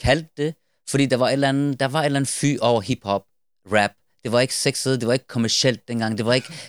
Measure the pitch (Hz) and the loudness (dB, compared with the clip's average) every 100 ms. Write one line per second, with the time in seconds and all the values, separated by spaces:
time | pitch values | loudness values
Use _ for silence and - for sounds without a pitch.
0 | 127 143 160 - 151 160 _ _ - 135 | 0 0 0 -6 -6 -6 _ _ -4 0
1 | 139 127 123 135 139 139 143 131 135 151 | 2 2 2 2 0 0 0 0 -2 0
2 | 151 139 135 - 143 143 117 117 95 - | 0 0 -2 -2 0 0 2 0 0 -4
3 | 98 98 - _ _ _ 95 104 101 - | -2 -4 -4 _ _ _ -2 0 0 -2
4 | _ _ 123 117 131 - 139 135 131 131 | _ _ -2 2 2 0 -2 -2 -2 0
5 | 117 131 - 123 113 - 135 113 - 120 | 0 0 -2 -2 0 0 0 0 -4 -4
6 | 113 110 113 127 - - | -2 -2 0 0 0 -12